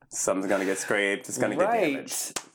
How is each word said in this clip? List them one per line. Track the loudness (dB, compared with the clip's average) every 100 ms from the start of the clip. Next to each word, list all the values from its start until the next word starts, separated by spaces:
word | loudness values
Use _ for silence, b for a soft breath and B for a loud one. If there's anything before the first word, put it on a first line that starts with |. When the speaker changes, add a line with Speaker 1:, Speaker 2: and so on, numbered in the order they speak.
| -12
Speaker 1:
Something's | -4 0 0 0
gonna | 0 2
get | -2
scraped. | 0 2 2 0 -4
It's | -2
gonna | 0 2
get | 2
Speaker 2:
Right. | 4 2
Speaker 1:
damaged. | 0 -4 -6 -6 -8 -6